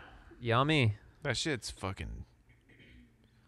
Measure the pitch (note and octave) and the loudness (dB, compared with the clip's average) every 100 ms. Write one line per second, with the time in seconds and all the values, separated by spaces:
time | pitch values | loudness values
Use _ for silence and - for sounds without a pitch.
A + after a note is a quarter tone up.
0 | - - - - A#2+ A#2 C#3+ D#3 A#2 G2+ | -18 -20 -20 -8 0 2 4 4 4 2
1 | - - D3 A#2 E3 C3 - - F#2+ F#2+ | -10 -8 -4 -2 -2 -4 -6 -8 -6 -6
2 | E2 A1+ - _ _ - _ - - - | -8 -10 -14 _ _ -20 _ -20 -20 -20
3 | - _ _ _ | -20 _ _ _